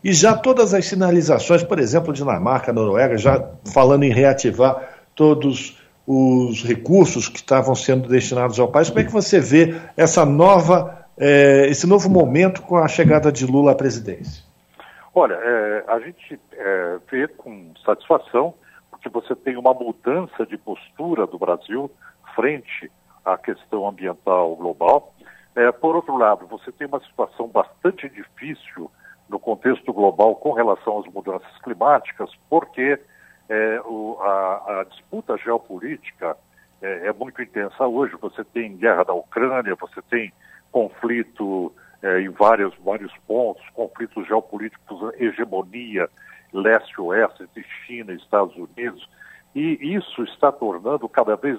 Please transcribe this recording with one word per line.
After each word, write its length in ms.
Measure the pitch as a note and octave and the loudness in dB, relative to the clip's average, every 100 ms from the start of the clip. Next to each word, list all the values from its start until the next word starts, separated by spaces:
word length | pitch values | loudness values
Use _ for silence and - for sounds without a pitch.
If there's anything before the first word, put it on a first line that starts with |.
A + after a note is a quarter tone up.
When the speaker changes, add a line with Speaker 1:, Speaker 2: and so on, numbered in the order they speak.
Speaker 1:
e 100 | F#3+ | -2
já 240 | D#3+ G#3+ A3 | 4 4 4
todas 380 | C4 B3 G#3 | 2 4 4
as 120 | G3 - | 0 -2
sinalizações, 760 | F#3+ F3+ F3 D3+ A#2+ - E3+ | -2 2 2 4 2 4 2
por 160 | - F3 | 2 -2
exemplo, 340 | A2+ E3 E3 | 0 0 -2
Dinamarca, 600 | C3+ C#3 F2+ G#2+ C3 B2+ | -4 -4 -2 0 0 0
Noruega, 440 | A2+ G#2+ G#2 B2 A2 | -2 0 2 2 2
já 340 | C3 C3 - - - | 2 2 -2 -14 0
falando 300 | C#3 C3 C#3+ | 4 6 6
em 100 | C#3 | 4
reativar 720 | A#2 C#3 C3 B2 A#2 C3 C3 - - _ | 4 4 4 0 2 2 2 -8 -20 _
todos 680 | - D3+ C#3+ C#3 A#2+ - - _ _ - | 2 4 4 0 -4 -10 -18 _ _ -2
os 580 | C3+ C3 B2+ B2 A2+ | 2 4 2 0 -2
recursos 640 | A#2 A2+ - F#3+ D#3+ A#2+ - | -2 -2 4 6 6 2 -6
que 100 | - | -10
estavam 360 | - C3 C3 | 0 2 2
sendo 340 | B2+ - C3 B2 | -2 0 -2 2
destinados 500 | B2+ - B2 B2 A2 | 0 2 -2 -2 0
ao 100 | A#2+ | 2
país? 200 | D3 E3 | 2 2
Como 120 | A3 | 0
é 40 | |
que 80 | - | 0
você 260 | A3 - F#3 | -2 2 2
vê 420 | A#2 D3+ E3 E3 - - | 4 4 4 0 -8 0
essa 300 | D#3+ F3 D3 | 2 4 2
nova, 800 | C#3+ F#3 F#3+ D#3+ F3 - - - - | 6 6 6 6 2 0 -12 -20 -2
eh, 520 | C#3+ C#3+ C#3 C#3 C#3 | 4 8 8 8 6
esse 180 | C#3 F3 | 2 4
novo 240 | G3 F#3+ | 4 6
momento 520 | F#3 C3 D3 F#3 F#3 | 4 4 4 2 0
com 140 | - F3 | -2 0
a 120 | D#3 | 2
chegada 420 | - D#3 D3+ D3+ | 4 4 6 4
de 160 | C3 C3 | 0 0
Lula 260 | C#3 C#3+ | 4 4
à 20 | - | 4
presidência? 720 | C3+ A2+ G2+ E2+ - - _ _ _ _ - - - | 0 -4 -8 -12 -14 -16 _ _ _ _ -20 -20 -4
Speaker 2:
Olha, 200 | F3+ B2 | 0 0
é, 500 | F2 A#2+ A#2 G#2+ G#2 G2+ | 0 -2 -2 -2 -4 -4
a 100 | A2+ | -6
gente, 420 | C#3+ - - - _ | -6 -18 -20 -20 _
é, 460 | - G2 F#2 F2 F2+ - | -10 -4 -4 -4 -8 -8
vê 160 | C3 D3 | -6 -6
com 460 | - B2 G2+ E2 - | -10 -20 -20 -20 -8
satisfação 720 | - G2 - D#3 - A#2+ D#3+ - _ _ _ - | -4 -4 -2 -2 0 -4 -4 -8 _ _ _ -20
que 60 | B2 | -12
você 260 | A#2 - | -10 -8
tem 220 | B2 C3+ B2 | -8 -8 -2
uma 160 | B2+ | 0
mudança 720 | B2+ A#2+ - A#2+ E3 F3+ - | 0 -6 -8 -6 -6 -6 -10
de 140 | A2+ G#2+ | -10 -12
postura 680 | A2 F#2 - - E3+ D3+ F#2+ | -14 -16 -16 -12 -6 -4 -4
do 120 | - | -4
Brasil 520 | F3+ - - C3+ - - - _ - | -4 -4 -6 -8 -10 -14 -20 _ -12
frente 580 | - C3 C#3+ - - D#2+ _ _ _ | -4 -4 -4 -12 -16 -18 _ _ _
à 120 | F#2 F#2 | -6 -4
questão 520 | - - _ G#2 G2+ | -6 -12 _ -8 -8
ambiental 640 | F2+ F#2 E2+ G2 F#2 E2+ | -8 -10 -8 -2 0 0
global. 600 | E2 F2 - F2+ D3 - _ - - _ B2 | -4 -10 -2 2 2 -2 _ -20 -20 _ 0
É, 160 | A#2+ | 0
por 240 | - D#3+ E3 | 0 -2 -2
outro 200 | D#3+ C3 | -4 0
lado, 300 | G#2+ G2 F#2 | 2 0 -6
você 240 | G#2+ - | -18 -18
tem 160 | - C#3 | -14 -10
uma 140 | C#3 | -10
situação 480 | - - G#2 - A#2 | -10 -8 -8 -8 -4
bastante 600 | A2 - _ F3 F#3+ C#3 | -4 -4 _ -6 -6 -12
difícil 800 | G2+ - - C#3+ D#3 - F2 D#2 _ - _ _ | -18 -20 -18 -16 -16 -18 -20 -20 _ -20 _ _
no 100 | G2+ | -10
contexto 540 | A#2 G#2+ B2+ A#2 - | -8 -4 -4 -4 -6
global 440 | G2+ G2 G2 A2 - | 0 0 4 2 2
com 160 | D3+ | -2
relação 460 | A#2 A2+ F#2+ A2+ G#2 | 0 0 -2 -4 -6
às 80 | F2+ | -8
mudanças 520 | F#2+ G2 F#2+ - _ | -12 -10 -10 -14 _
climáticas, 680 | B2 G#2 B2 A2+ - - G2 - _ | -14 -2 0 0 -2 -12 -14 -16 _
porque, 520 | E3 - B2+ C3+ C3+ _ _ _ _ - | -2 -2 -4 -4 -4 _ _ _ _ -8
é, 320 | G#2+ A2 A#2 | -4 -4 -4
o, 340 | A#2 A2 G#2+ F2+ | -8 -12 -12 -6
a, 600 | G2 G2 F#2+ G2+ G2+ G2 | -2 -2 -2 -4 -6 -10
a 40 | |
disputa 520 | G2 - _ G#3+ - G#2+ | -10 -16 _ -12 -8 -8
geopolítica, 960 | A#2 A#2 - F#2 C3 D3+ - - E2+ - _ _ _ _ | -4 -6 -6 -14 -14 -14 -16 -12 -10 -10 _ _ _ _
é, 260 | G2 F2+ G2 | -12 -8 -8
é 40 | |
muito 300 | G#2 G2+ - | -8 -12 -12
intensa 440 | A#2+ G#2+ G2+ - B2+ | -10 -8 -10 -6 -4
hoje. 280 | A#2+ A#2+ E2+ | -2 -6 -8
Você 240 | G2+ - | -14 -14
tem 320 | G#2 A#2+ A2 F#2 | -12 -10 -12 -2
guerra 280 | A2+ F2+ | 0 0
da 100 | F#2 | -2
Ucrânia, 600 | F2+ - A2+ C3 C3 G#2 | -4 -8 -4 -2 -2 -6
você 280 | F2+ F2+ G2 | -8 -10 -18
tem 300 | - A#2+ G2+ _ _ _ _ | -8 -8 -8 _ _ _ _
conflito, 1040 | B2+ G#2 - A#2 A#2+ - - G2 F#2+ E2+ - _ _ | -4 -4 -6 -6 -6 -8 -10 -6 -6 -8 -12 _ _
é, 180 | G2 F#2 | -4 -2
em 80 | F#2+ | -4
vários, 460 | E2+ G#2 G#2+ F#2+ - | 2 4 4 -2 -6
vários 380 | G2 G#2 F#2+ - - | -8 -8 -10 -18 -6
pontos, 360 | A#2 A2+ F#2 - | -4 -4 -6 -16
conflitos 560 | - G#2+ - - A2 F#2 | -12 -12 -10 -12 -12 -4
geopolíticos, 880 | A2 - G#2 - - _ F2 A2 - | -4 -4 -12 -14 -16 _ -14 -14 -6
hegemonia, 920 | - - A2+ F#2+ F#2 A#2+ A#2 G2 E2+ _ - - _ | -6 -6 -8 -8 -10 -16 -10 -8 -8 _ -20 -20 _
leste-oeste, 920 | G2 G#2+ A2 - - F2 G#2 A2 - | -4 0 0 -2 -10 -4 -2 -2 -6
entre 200 | F2+ - - - - | -20 -20 -20 -20 -18
China 260 | A#2+ G#2 | -18 -16
e 40 | F2 | -18
Estados 400 | _ G#2 F#2 F2 | _ -2 -2 -8
Unidos, 520 | E2+ A#2+ A#2+ - - _ - - _ | -18 -12 -14 -14 -20 _ -20 -20 _
e 400 | C#3+ D#3+ D3 D3 | -8 -6 -6 -6
isso 300 | G3 - - | -8 -8 -10
está 260 | A2 - C#3+ | -12 -2 -2
tornando 580 | - A2 F2 A2 D3 - | -2 -6 -6 -6 -6 -4
cada 280 | - G#2+ G#2 | -2 -2 -2
vez 220 | C#3+ | -4